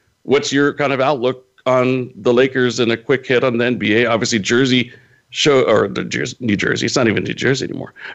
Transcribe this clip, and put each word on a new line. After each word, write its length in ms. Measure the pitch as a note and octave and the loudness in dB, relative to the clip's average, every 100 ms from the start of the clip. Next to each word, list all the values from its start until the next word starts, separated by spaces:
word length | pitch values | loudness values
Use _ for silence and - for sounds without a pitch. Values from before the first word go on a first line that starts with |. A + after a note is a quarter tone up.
| _ _ | _ _
what's 280 | - C#3 D3 | 0 0 2
your 220 | C#3 C#3+ | 0 0
kind 180 | - C#3 | 0 -2
of 80 | C3+ | 0
outlook 460 | C3 C#3 B2 B2+ _ _ | 0 0 -2 -4 _ _
on 480 | C3 B2+ B2+ C3 B2 - | 0 2 2 -2 -6 -4
the 180 | B2 | 2
Lakers 460 | A#2+ C3 C3 B2 A#2 | 4 2 2 0 0
and 100 | A2+ | -2
a 60 | A2+ | -2
quick 280 | - C3 | -2 -2
hit 200 | - B2 | 0 0
on 140 | C3 A#2 | 2 0
the 60 | |
N 140 | A#2+ A#2 | -2 -2
B 160 | G#2 G#2+ | 0 2
A? 80 | A#2 | 2
Obviously, 340 | A2+ A2+ A2+ | 0 0 -2
Jersey 520 | F#2+ A#2+ C3+ B2+ A#2+ - _ _ _ | 0 0 2 0 -2 -10 _ _ _
show, 320 | - D3+ C3+ | -2 2 4
or 240 | - A2 G2+ | 4 2 2
the 160 | - | -4
Jersey, 340 | A#2+ B2 C3 - | -6 -6 -6 -6
New 160 | B2 G2+ | -2 0
Jersey, 300 | A2 - A#2 | 0 -2 -2
it's 100 | D3 | 0
not 100 | A2+ | 0
even 160 | G2 | 0
New 120 | - | -4
Jersey 320 | - A#2+ C3+ - | -4 -2 -2 -4
anymore. 280 | - - - - | -8 -12 -16 -16